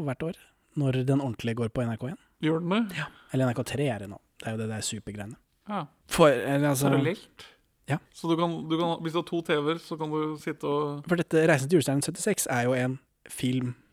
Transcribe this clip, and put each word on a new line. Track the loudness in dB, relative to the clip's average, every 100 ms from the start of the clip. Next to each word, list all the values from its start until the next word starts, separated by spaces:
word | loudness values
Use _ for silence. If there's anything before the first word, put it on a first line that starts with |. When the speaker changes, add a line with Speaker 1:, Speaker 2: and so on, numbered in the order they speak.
| -6
Speaker 1:
hvert | -4 -6
år, | -8 -16 _ _ -2
når | 0 2 2
den | 0
ordentlige | 0 -4 -4 -2
går | -2 -2
på |
N | -2
R | -2
K | -6
en. | -10 _ -4 0
Speaker 2:
Gjør | 0
den | 0 0
det? | 0 -4
Speaker 1:
Ja. | -8 -10 -4
Eller | 0 2
N |
R | 0
K | -4 -2
tre | -2
er | -2 -8
det |
nå. | -14 _ -14
Det | -8
er | -6
jo |
det | -4
der | -4 -6
supergreiene. | -6 -10 -10 -12 -14 _ _ -8
Speaker 2:
Ja. | -8 -8 _ -2
Speaker 1:
For, | 6 8
eller | 6 2 2 2
altså | 2 4
Speaker 2:
Parallelt? | 4 2 -2 -10 -20 -20 -20 _ _ -4
Speaker 1:
Ja. | -4 -6 -6
Speaker 2:
Så | 0
du | 0
kan, | 0 -2 -2
du | 0
kan, | 0 -2
hvis | -2
du | -2
har | -2
to | -2 0
T | 0
V-er, | 0 -2
så | -4 -6
kan | -4 -2
du | -2 -4
sitte | -8 -4 -2
og | 0 -2 -4 -2
Speaker 1:
For | 0
dette | 2 4 6
Reisen | 6 6
til | 4
julestjernen | 4 2 0
syttiseks | -2 -2 -2 0
er | 0 2
jo | 2
en | 0 -4 _ _ -18
film | -4 -2 0 -2 -6 _